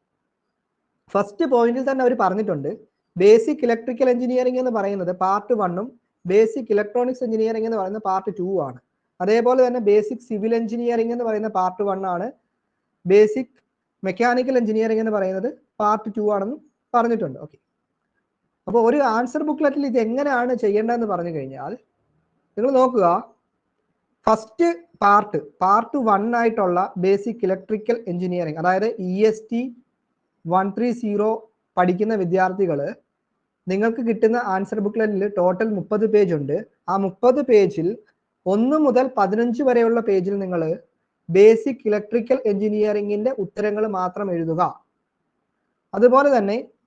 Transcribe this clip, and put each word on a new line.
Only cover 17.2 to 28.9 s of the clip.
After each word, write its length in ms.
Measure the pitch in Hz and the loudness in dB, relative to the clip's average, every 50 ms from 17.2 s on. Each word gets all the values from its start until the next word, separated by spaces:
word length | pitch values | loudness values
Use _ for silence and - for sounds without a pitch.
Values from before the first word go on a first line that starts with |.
| 202 143 127 - 147 | -4 -6 -8 -10 -16
ഓക്കെ, 120 | - _ _ _ _ _ _ _ _ _ _ _ _ _ _ _ _ _ _ _ _ _ _ _ 185 | -20 _ _ _ _ _ _ _ _ _ _ _ _ _ _ _ _ _ _ _ _ _ _ _ -2
അപ്പൊ 120 | 202 233 226 233 | 0 2 2 4
ഒരു 120 | 262 294 269 233 220 | 2 2 2 0 0
ആൻസർ 260 | 233 254 247 - 302 311 302 | -2 -2 -2 -4 -4 -4 -4
ബുക്ക്ലെറ്റിൽ 340 | 294 302 311 277 285 294 285 269 | -2 0 0 -2 0 -2 -2 -2
ഇത് 80 | 226 247 226 | 0 0 0
എങ്ങനെയാണ് 480 | 220 240 269 285 294 262 240 247 247 254 233 233 | 0 -2 -2 -2 0 0 0 0 -2 -2 0 0
ചെയ്യേണ്ടതെന്ന് 440 | 202 202 214 220 233 240 240 233 208 185 | 0 0 0 0 0 -2 -2 -2 -2 -4
പറഞ്ഞു 180 | 175 170 175 160 | -4 -4 -6 -6
കഴിഞ്ഞാൽ, 360 | 147 131 131 135 135 135 156 226 - _ _ _ _ _ _ _ _ _ _ _ _ _ _ _ | -8 -8 -10 -12 -12 -12 -12 -12 -14 _ _ _ _ _ _ _ _ _ _ _ _ _ _ _
നിങ്ങൾ 160 | 208 226 277 269 254 | -2 0 2 4 4
നോക്കുക, 280 | 262 247 247 220 185 170 175 220 - - _ _ _ _ _ _ _ _ _ _ _ _ _ _ _ _ _ _ - 220 | 2 2 2 2 2 2 2 0 -2 -8 _ _ _ _ _ _ _ _ _ _ _ _ _ _ _ _ _ _ 0 0
ഫസ്റ്റ് 420 | 220 220 220 - _ - 339 339 339 339 - _ _ - 208 | 0 0 0 -4 _ 0 0 0 0 -2 -8 _ _ 0 2
പാർട്ട്, 360 | 202 202 208 208 208 - 151 - - - - 185 | 4 4 4 2 0 -4 -6 -6 -8 -6 -2 0
പാർട്ട് 340 | 190 202 226 233 233 - 285 233 220 | 2 2 2 0 -2 -4 -2 0 2
വൺ 120 | 202 196 208 233 240 233 | 2 2 0 0 -2 0
ആയിട്ടുള്ള 400 | 233 226 226 226 196 180 175 180 196 - - 185 175 | 0 0 0 0 0 0 0 0 -2 -2 -4 -2 0
ബേസിക് 400 | 190 202 196 202 233 220 - 202 185 | 0 0 0 -2 -6 -6 -4 -2 -2
ഇലക്ട്രിക്കൽ 500 | 190 185 190 - 214 208 208 - 233 233 - 190 | -2 -4 -6 -6 -8 -6 -4 -4 -4 -4 -4 -6
എഞ്ചിനീയറിംഗ്, 480 | 175 180 185 180 180 180 170 156 151 160 | -6 -4 -4 -4 -4 -4 -4 -4 -4 -2
അതായത് 260 | 165 180 185 190 214 233 | 0 0 0 2 0 -2